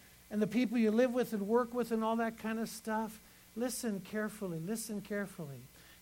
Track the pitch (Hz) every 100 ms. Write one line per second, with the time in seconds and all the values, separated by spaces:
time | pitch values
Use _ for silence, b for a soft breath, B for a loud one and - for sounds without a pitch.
0 | B B B 208 208 220 240 240 220 214
1 | 254 247 240 214 202 233 233 240 233 226
2 | 220 226 226 226 214 220 226 - - 220
3 | 220 220 - B B 220 247 240 233 196
4 | 180 214 214 214 190 165 165 226 226 208
5 | 202 208 202 - 147 131 127 B B B